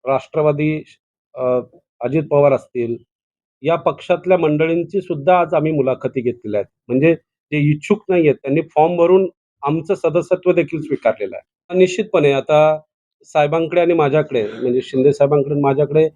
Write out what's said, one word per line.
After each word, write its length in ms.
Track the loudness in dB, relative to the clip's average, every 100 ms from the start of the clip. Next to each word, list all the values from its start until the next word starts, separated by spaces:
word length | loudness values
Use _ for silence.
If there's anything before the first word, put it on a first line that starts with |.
| -2
राष्ट्रवादी, 760 | -4 -4 -2 0 0 -4 -4 -10 _ _ _ _ -6
अ, 80 | -2 -2 -4 _ _ _
अजित 240 | -4 -4
पवार 280 | 0 2 2
असतील, 460 | 0 -4 -6 -6 -6 _ _ _ _ _ _
या 140 | -4 -2
पक्षातल्या 640 | -2 -4 -4 -4 0 0
मंडळींची 640 | 2 0 0 -2 -4 -6
सुद्धा 380 | -6 -4 2 2
आज 140 | 2
आम्ही 180 | 0 0
मुलाखती 500 | 0 -2 -2 -4 -4
घेतलेल्या 380 | -6 -6 -6 -6
आहेत. 240 | -6 _ -4
म्हणजे 280 | 0 2 0 _ _ _
जे 60 | -2
इच्छुक 460 | 0 0 -2 -4 0
नाहीयेत 260 | 2 2 0
त्यांनी 260 | -2 -4
फॉर्म 340 | -2 0 0 2
भरून 340 | 4 4 2 _ _ _
आमचं 340 | -4 -4 -4 -4
सदस्यत्व 560 | 0 -2 -2 -2 0
देखील 300 | 0 -2 -6
स्वीकारलेलं 540 | -6 -2 -2 -4 -8 -10
आहे. 420 | _ _ _ 2
निश्चितपणे 540 | 2 2 -2 2 2
आता 480 | 0 2 2 4 0 _ _ _ _
साहेबांकडे 580 | _ 0 0 0 0 0
आणि 120 | 2
माझ्याकडे, 540 | 2 2 2 0 -2 -4
म्हणजे 340 | -4 -2 -2
शिंदे 320 | -2 0 2
साहेबांकडे 400 | 2 2 2 0
आणि 80 | -2
माझ्याकडे 480 | 0 0 0 2 0